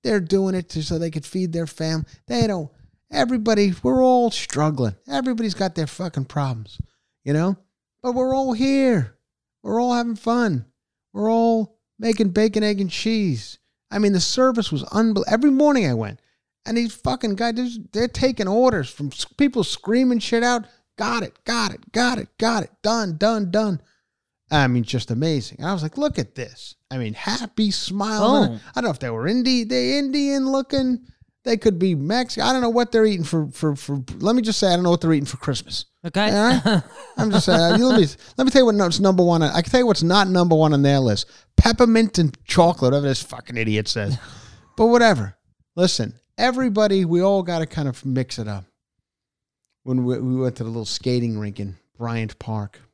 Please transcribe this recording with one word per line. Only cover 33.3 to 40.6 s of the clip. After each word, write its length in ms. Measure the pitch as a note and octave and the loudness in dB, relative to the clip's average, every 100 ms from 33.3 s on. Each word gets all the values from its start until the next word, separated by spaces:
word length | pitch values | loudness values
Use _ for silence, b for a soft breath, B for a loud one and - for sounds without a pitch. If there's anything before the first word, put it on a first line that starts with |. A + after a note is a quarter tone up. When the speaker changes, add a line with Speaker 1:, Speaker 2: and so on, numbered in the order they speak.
| E3 D3+ | -2 -4
Speaker 1:
for, 240 | - D#3 C#3 | -4 -4 -4
for, 260 | - C#3 B2+ - | -6 -8 -8 -4
let 160 | F#3 | 0
me 80 | B3 | 0
just 160 | A3 G#3 | 0 0
say, 80 | G3 | 2
I 80 | |
don't 80 | F3 | 2
know 80 | F3+ | 2
what 100 | E3+ | 2
they're 120 | E3 | 2
eating 120 | D#3 | 0
for 140 | C#3 - | -2 -8
Christmas. 480 | - B2+ - - - _ | -6 -6 -6 -12 -12 _
Speaker 2:
Okay. 260 | E3 F#3 G#3+ | -6 -2 0
Speaker 1:
All 300 | G3+ A3+ B3+ | 2 2 2
right? 180 | - G3+ - - | 2 0 -2 -18
Speaker 2:
<laughs> 160 | - - | -16 -4
Speaker 1:
I'm 140 | A3+ | 0
just 160 | F#3+ F3+ | 2 4
saying, 320 | E3+ E3+ A3 | 4 4 4
you 80 | B3+ | 4
let 140 | A#3+ | 4
me, 60 | D#3 - B - | 4 0 B -2
let 80 | |
me 60 | C4 | 2
tell 120 | C4+ | 6
you 40 | B3 | 4
what's 340 | G#3 F#3 E3+ | 4 2 2
number 220 | G3 F#3 | 2 4
one. 200 | F3 E3+ | 4 4
I 200 | D3+ D3+ | 2 0
can 80 | E3+ | 2
tell 100 | B3+ | 2
you 60 | B3 | 4
what's 160 | G3+ | 2
not 260 | E3 F#3+ F#3+ | 4 4 4
number 260 | F3+ F3 | 2 4
one 200 | D#3+ | 4